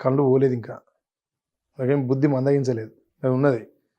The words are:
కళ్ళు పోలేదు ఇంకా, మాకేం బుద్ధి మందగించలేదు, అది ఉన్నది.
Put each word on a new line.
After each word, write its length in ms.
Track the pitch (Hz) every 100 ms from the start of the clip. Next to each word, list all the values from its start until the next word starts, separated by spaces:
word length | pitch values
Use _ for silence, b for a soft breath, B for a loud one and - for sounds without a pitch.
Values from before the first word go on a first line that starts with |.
కళ్ళు 180 | 131 135
పోలేదు 320 | 135 131 135 123
ఇంకా, 160 | 104 - _ _ _ _ _ _ _ _ _ -
మాకేం 280 | 127 143 127
బుద్ధి 180 | 131 147 131
మందగించలేదు, 540 | 135 143 127 117 110 _ _ _
అది 100 | 131 127
ఉన్నది. 240 | 143 117 107 _ _